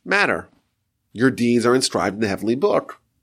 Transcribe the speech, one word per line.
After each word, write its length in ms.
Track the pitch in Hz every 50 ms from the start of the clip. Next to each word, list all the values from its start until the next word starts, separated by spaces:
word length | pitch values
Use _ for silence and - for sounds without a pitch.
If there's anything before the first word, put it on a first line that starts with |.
| -
matter. 420 | 180 190 208 190 135 95 85 - - _ _ _ _ _ _ _ _ _ _ _ _
Your 180 | - 104 127 131
deeds 360 | 113 95 120 120 120 120 110
are 100 | 120 127
inscribed 400 | 135 135 - - 98 87 101 95
in 60 | 107
the 80 | 113 101
heavenly 260 | 95 - 98 110 120
book. 460 | 139 202 208 - - - - - - _ _ _ _